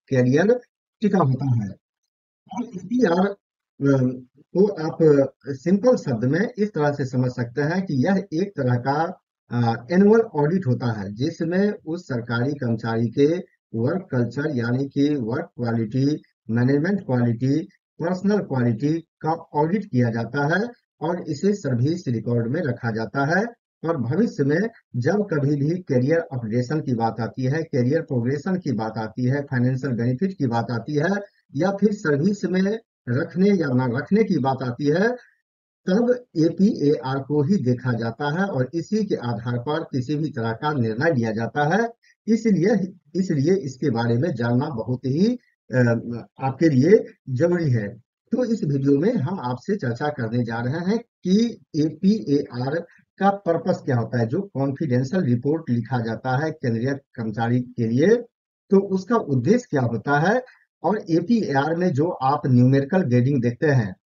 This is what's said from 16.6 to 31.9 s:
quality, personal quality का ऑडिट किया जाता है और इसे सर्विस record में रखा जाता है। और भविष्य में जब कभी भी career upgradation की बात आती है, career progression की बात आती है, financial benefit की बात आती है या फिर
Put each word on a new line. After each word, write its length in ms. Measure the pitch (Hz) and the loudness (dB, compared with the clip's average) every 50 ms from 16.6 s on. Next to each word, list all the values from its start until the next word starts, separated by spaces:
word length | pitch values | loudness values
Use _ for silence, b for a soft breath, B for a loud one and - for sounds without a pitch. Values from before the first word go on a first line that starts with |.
| 123 131 143 143 151 185 208 185 | 2 2 2 2 2 0 -2 -2
quality, 600 | 185 - 127 123 120 120 117 117 127 131 143 160 - b b b _ _ _ - | -2 -2 0 0 2 0 0 0 0 0 0 -2 -2 b b b _ _ _ -6
personal 360 | 151 170 185 185 - 196 208 | -4 -4 -4 -2 0 0 0
quality 640 | 196 185 - 135 131 120 120 113 104 131 147 160 165 | 0 0 -2 -2 0 2 0 0 0 0 -2 -2 -2
का 320 | - _ _ _ - 156 | -4 _ _ _ -4 -4
ऑडिट 540 | 170 165 - _ - 147 151 165 190 220 208 | -4 -4 -6 _ -2 0 0 2 0 -2 -4
किया 240 | - - 123 120 117 | -2 0 0 2 2
जाता 480 | 107 113 113 - - 147 147 151 175 | 0 -4 -6 -4 -2 -2 0 0 0
है 100 | 185 220 240 b b b _ _ _ | 0 -2 -4 b b b _ _ _
और 220 | 147 165 180 185 - | -4 -4 -4 -4 -4
इसे 260 | - 156 - - 202 202 | -8 -6 -2 0 0 0
सर्विस 540 | - - 139 123 113 127 151 175 185 - | 0 -2 -2 0 2 2 0 0 -2 -4
record 400 | - 120 110 101 120 120 120 113 | -4 -4 -2 -2 0 0 0 0
में 140 | 113 131 170 | 0 -2 -2
रखा 300 | 170 131 120 - - 117 | -2 -4 -4 -4 -4 -4
जाता 480 | 107 110 110 101 - 139 139 143 170 190 | -4 -4 -6 -4 -2 -2 0 2 2 0
है। 60 | 220 240 - _ _ _ _ _ - | 0 -2 -6 _ _ _ _ _ -4
और 120 | 160 165 | -4 -2
भविष्य 460 | 143 110 117 151 180 240 - - - 143 | -2 -2 -2 0 0 0 0 0 -2 0
में 160 | 135 147 170 208 233 B B B _ - | 2 2 0 0 -2 B B B _ -6
जब 320 | 127 120 151 190 208 202 202 165 | -2 0 0 2 0 0 0 0
कभी 220 | 147 135 139 151 | 0 0 0 0
भी 260 | 143 135 151 175 185 | 0 0 -2 -2 -4
career 360 | 180 - 131 123 123 139 160 | -4 0 0 2 2 2 2
upgradation 640 | 170 165 - 139 123 113 107 110 123 123 - 151 156 | 0 0 -2 -8 -8 -6 -2 -2 -2 -2 -2 -4 -4
की 160 | 147 135 123 | -2 -2 -2
बात 200 | 110 117 113 107 - | 0 0 -2 -2 -4
आती 240 | 113 107 - - 127 | -6 -6 -4 -4 -2
है, 200 | 127 143 165 160 | -2 0 -2 -4
career 380 | - - 127 120 127 151 165 | -2 -2 0 2 2 0 0
progression 560 | 160 - 139 123 113 127 139 147 - 196 185 | -2 -2 -4 -2 0 -2 -2 -2 -2 -2 -4
की 140 | - - 151 | -2 -2 -4
बात 220 | 117 104 110 110 107 | -4 -2 -4 -4 -4
आती 280 | 117 110 107 - - 127 | -6 -8 -6 -4 -2 0
है, 160 | 123 123 107 | 0 0 0
financial 520 | - - 127 123 120 127 131 131 147 139 123 | -2 -2 -2 0 0 0 0 -2 -2 -4 -2
benefit 400 | 107 117 123 127 127 196 190 190 | -2 0 -2 0 0 -2 -4 -2
की 100 | _ 143 | _ -2
बात 240 | 117 117 - - - | 0 0 -2 -2 -2
आती 220 | 123 117 - - 151 | -6 -6 -6 -2 -2
है 160 | 143 151 185 202 202 B B B B B B - | 0 0 0 0 -2 B B B B B B -4
या 160 | 135 170 190 | -2 0 0
फिर 220 | 202 196 202 220 | 0 2 2 0